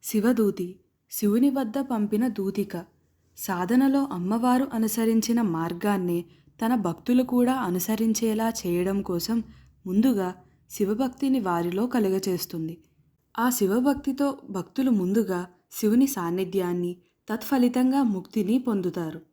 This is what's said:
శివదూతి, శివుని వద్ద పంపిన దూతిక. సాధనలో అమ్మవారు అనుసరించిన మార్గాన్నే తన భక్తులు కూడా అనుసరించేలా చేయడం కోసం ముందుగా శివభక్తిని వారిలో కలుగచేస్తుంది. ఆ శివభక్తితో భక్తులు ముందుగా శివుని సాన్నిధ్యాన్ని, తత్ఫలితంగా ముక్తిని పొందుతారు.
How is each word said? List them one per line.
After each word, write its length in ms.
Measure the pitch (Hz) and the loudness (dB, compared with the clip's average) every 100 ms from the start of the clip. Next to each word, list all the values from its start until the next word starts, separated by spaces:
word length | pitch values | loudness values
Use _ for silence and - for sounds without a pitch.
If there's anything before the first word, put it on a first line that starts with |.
| - | -2
శివదూతి, 720 | 220 214 240 214 - 180 190 _ _ _ | 0 2 2 0 0 -8 -12 _ _ _
శివుని 400 | - 208 214 277 | -2 0 4 2
వద్ద 280 | 262 240 247 | 2 -4 -4
పంపిన 500 | 269 226 208 208 247 | -4 -2 -2 0 -2
దూతిక. 560 | 208 190 196 202 175 180 _ _ _ _ - | -2 -6 -4 -4 -6 -12 _ _ _ _ -16
సాధనలో 720 | - 180 180 254 269 269 277 | -8 -4 2 4 4 4 0
అమ్మవారు 560 | 180 175 220 247 254 269 | -2 -2 0 2 2 0
అనుసరించిన 720 | 226 220 214 226 226 220 233 | 0 -2 0 2 2 2 0
మార్గాన్నే 800 | 220 160 165 175 202 202 180 170 170 _ _ _ | 2 0 -2 -2 0 0 0 -2 -4 _ _ _
తన 100 | 226 | 0
భక్తులు 480 | 247 185 165 - 247 | 0 0 -4 0 2
కూడా 320 | 254 247 247 | 4 2 2
అనుసరించేలా 960 | 262 202 185 180 220 226 220 226 214 226 | 2 0 -2 -2 0 0 2 0 0 -2
చేయడం 540 | 226 185 175 180 196 | -2 -2 0 0 -2
కోసం 420 | 190 175 170 233 220 - - _ - | -2 -4 -2 -2 -4 -14 -20 _ -2
ముందుగా 480 | 190 254 214 185 185 - _ _ | 2 4 2 -2 -6 -18 _ _
శివభక్తిని 720 | - 202 214 262 254 277 262 | -4 -2 0 -2 -2 0 0
వారిలో 460 | 196 170 170 180 240 | 0 0 0 -2 -2
కలుగచేస్తుంది. 920 | 247 202 190 190 180 - 170 160 170 _ _ _ _ _ - | 0 2 0 0 -4 -4 -8 -8 -10 _ _ _ _ _ -2
ఆ 120 | 240 | 0
శివభక్తితో 880 | 247 196 214 254 285 285 269 285 277 - | 2 2 2 2 0 -2 -2 -2 -2 -8
భక్తులు 400 | 190 - - 262 | -10 -8 -2 2
ముందుగా 560 | 220 180 208 196 185 180 _ _ | 2 2 0 0 -2 -6 _ _
శివుని 360 | - 214 233 269 | -2 2 4 2
సాన్నిధ్యాన్ని, 920 | 269 170 180 190 190 180 175 175 175 _ _ _ | 2 -2 -2 -2 -2 -2 -2 -4 -6 _ _ _
తత్ఫలితంగా 680 | 220 - 277 247 247 254 269 | -8 -2 2 2 4 2 2
ముక్తిని 560 | 254 190 175 - 190 247 | 2 0 -4 -4 0 0
పొందుతారు. 640 | 247 208 180 175 165 160 - | 2 -2 -2 -4 -6 -8 -16